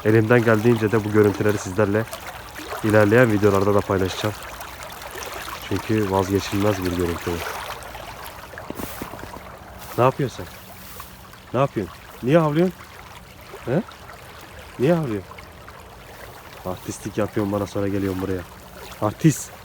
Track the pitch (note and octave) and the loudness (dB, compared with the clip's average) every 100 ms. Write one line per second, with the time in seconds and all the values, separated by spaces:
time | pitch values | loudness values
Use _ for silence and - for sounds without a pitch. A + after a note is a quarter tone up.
0 | A2 A2 A2 B2 A#2 A2 A#2 A2+ G#2+ A2+ | 6 4 6 6 6 4 4 4 4 2
1 | G#2 G#2+ G#2 G2 G#2 G#2 F#2+ F#2 G#2 G#2 | 4 6 6 4 0 0 -2 0 2 2
2 | A#2 - - - - - - - A2 G#2+ | -2 -10 -12 -14 -14 -14 -10 -2 4 6
3 | G#2 A#2 B2 G#2 G#2 G2 G2 G2+ - F#2+ | 8 8 6 6 6 6 4 4 4 2
4 | F#2 - G#2+ G#2 - - - - - - | 2 0 -4 -4 -12 -14 -14 -14 -14 -14
5 | - - - - - - - G2 - G#2+ | -14 -12 -10 -10 -10 -10 -6 -6 0 0
6 | G2+ F#2+ F#2+ G2 - G2+ G#2 G2 F2+ F2 | 2 2 2 0 0 2 2 2 -2 0
7 | F2 E2 - E2+ - - - - - - | 0 -2 -4 -4 -6 -8 -10 -10 -12 -14
8 | - - - - - - - - - - | -14 -14 -14 -14 -16 -14 -12 -10 -8 -8
9 | - - - - - - - - - - | -10 -12 -12 -14 -14 -16 -16 -16 -8 2
10 | B2 - C3 - F2+ - - - - - | 4 4 -4 -4 -12 -14 -18 -16 -16 -16
11 | - - - - - A#2+ C#3 A#2 F2 - | -16 -18 -20 -20 -4 0 0 0 -6 -10
12 | - - A#2 D#3+ D#3 D3 F#3 - - - | -18 -4 4 4 6 4 2 0 -18 -18
13 | - - - - - - A#2+ D3 - - | -18 -18 -20 -20 -18 -12 -2 -2 -2 -14
14 | - - - - - - - - C3 E3+ | -18 -18 -18 -18 -18 -18 -16 0 2 4
15 | C#3 G#2 - - - - - - - - | 0 -4 -6 -18 -18 -20 -20 -20 -20 -20
16 | - - - - - - F#2 F2+ - - | -20 -18 -18 -18 -18 -10 -8 -8 -8 -8
17 | G#2+ A2+ G2+ - G2+ G#2 G2 G#2 G2+ G2+ | -6 -2 -2 0 0 0 -2 -2 0 0
18 | G2 F#2 F#2+ F#2 E2+ - - - - - | -2 -2 -2 -4 -6 -16 -18 -18 -16 -4
19 | G#2+ - D#3+ - - - | -4 4 4 4 -6 -14